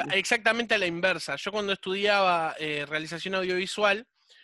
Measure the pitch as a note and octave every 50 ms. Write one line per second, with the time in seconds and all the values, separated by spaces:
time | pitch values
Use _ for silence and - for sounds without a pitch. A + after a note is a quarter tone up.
0 | - D3 F#3+ G3 F3+ - A#3+ A3+ G3+ A3+ A3 A#3 A#3 G3+ A3+ G#3 F#3 F3 E3+ E3+
1 | F#3 F#3 F3 D#3+ - - C#3 C#3 - G3 G3+ G#3+ G3+ G3 F#3+ - - F#3+ F#3+ G3
2 | G3+ G#3 G3+ G3+ F#3+ F3+ F3 E3+ D#3+ D#3 - D3+ D#3 D3+ D3 D3 C#3+ C#3+ D#3 D#3
3 | D#3+ D#3 E3+ D#3+ - F#3+ F#3+ F#3+ F#3 F#3 F#3 F3+ F#3+ F#3 - G#3 G#3 G3+ G3 G#3+
4 | B3+ _ _ _ _ _ - -